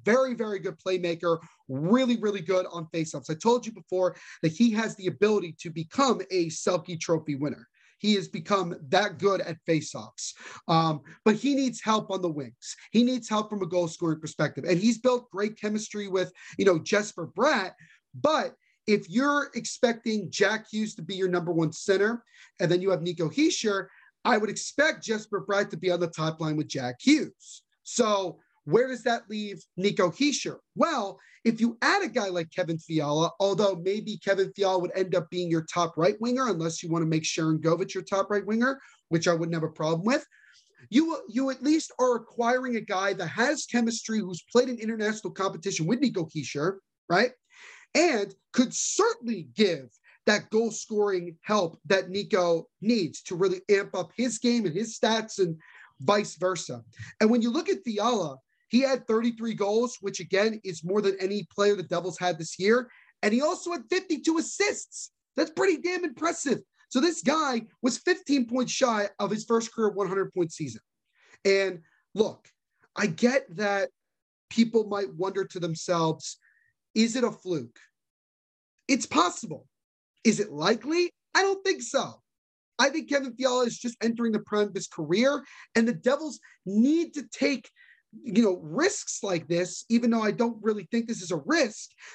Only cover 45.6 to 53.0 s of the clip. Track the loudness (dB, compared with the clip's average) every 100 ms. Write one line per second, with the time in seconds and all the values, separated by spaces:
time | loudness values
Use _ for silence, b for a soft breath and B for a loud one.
45.6 | -6 -2 0 2 2 0 -4 -6 -6 -2
46.6 | -2 -4 -10 _ 0 2 2 -2 _ B
47.6 | B B B 4 4 4 -2 -8 _ 2
48.6 | 2 0 -2 2 2 0 -4 -6 -6 0
49.6 | 2 0 -8 _ b b 0 0 2 0
50.6 | 0 -2 -4 0 0 0 -4 -10 -2 0
51.6 | 0 -4 0 0 0 -4 0 2 2 2
52.6 | -2 _ 0 2